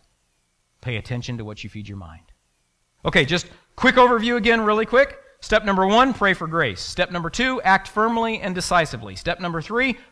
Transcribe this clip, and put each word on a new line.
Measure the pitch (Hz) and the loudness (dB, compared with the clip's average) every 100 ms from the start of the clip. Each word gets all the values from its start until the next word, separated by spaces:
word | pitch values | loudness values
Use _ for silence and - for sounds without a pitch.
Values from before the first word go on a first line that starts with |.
| _ _ _ _ _ _ _ _ | _ _ _ _ _ _ _ _
pay | 127 113 | -8 -8
attention | - 123 123 120 | -8 -10 -8 -10
to | 104 | -10
what | 104 | -14
you | 104 | -14
feed | 107 101 | -14 -14
your | 101 | -14
mind. | 85 82 _ _ _ _ _ _ _ _ - | -16 -20 _ _ _ _ _ _ _ _ -2
Okay, | 180 | 0
just | 139 175 - - _ - | 2 -2 -4 -16 _ 0
quick | 247 247 | 2 6
overview | 247 233 226 240 | 6 4 0 0
again, | 220 233 | 2 2
really | 214 214 214 | 2 0 2
quick. | 247 277 - - _ | 2 2 -2 -20 _
Step | - 214 | 0 0
number | 208 190 190 | 2 2 4
one, | 220 262 | 4 4
pray | - 196 | 2 0
for | 180 160 | 0 -2
grace. | 165 135 87 | -2 -2 -4
Step | - - 180 | -6 -4 -2
number | 175 165 | -4 -4
two, | - 262 254 | -2 -2 0
act | 190 190 - | 2 2 2
firmly | 214 226 233 226 220 | -2 0 0 -2 -4
and | 196 180 | -6 -6
decisively. | - 180 156 113 104 95 | 0 0 0 -4 -12 -8
Step | 165 170 | -6 -6
number | 180 165 | -6 -6
three, | - 233 262 - - | -4 -2 -2 -2 -10